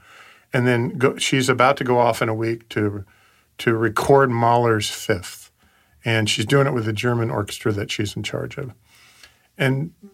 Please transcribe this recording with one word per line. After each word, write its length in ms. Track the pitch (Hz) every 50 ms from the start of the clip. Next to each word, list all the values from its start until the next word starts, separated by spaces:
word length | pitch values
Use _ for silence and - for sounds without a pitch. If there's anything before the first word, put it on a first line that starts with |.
| _ - - - - - - _ _ _
and 140 | - 131 123
then 220 | 127 123 117 120 - -
go, 180 | 135 135 - -
she's 300 | - - - 143 135 127 131
about 280 | 123 117 123 131 135
to 60 | - 143
go 140 | 127 123 120
off 220 | 117 120 113 -
in 80 | 123 113
a 40 | 110
week 340 | 110 113 117 117 117 - -
to, 340 | - 110 104 101 104 101 95 _ _ _ _ _ _ _ _ _ _ -
to 140 | - 123 113
record 540 | 110 113 110 107 - - - 139 139 135 127
Mahler's 580 | 117 117 117 117 120 120 120 117 110 104 101 -
Fifth, 600 | - - - - 107 87 - - - - - - _ _ _ _ _ _ _ _ _ _ -
and 220 | 117 113 110 107 104
she's 160 | - - 107
doing 200 | - 131 139 135
it 60 | - 127
with 120 | 120 107
the 80 | 113 110
German 360 | 104 120 123 120 120 113 113
orchestra 400 | - 104 98 - - - - 117
that 180 | 104 101 - -
she's 240 | - - 104 101 -
in 80 | 120 104
charge 340 | - - - - 123 -
of. 140 | - 135 127 - _ _ _ _ _ - - _ _ - - _ _ _ _ _ -
And 340 | 135 131 131 135 156 165 - _ - -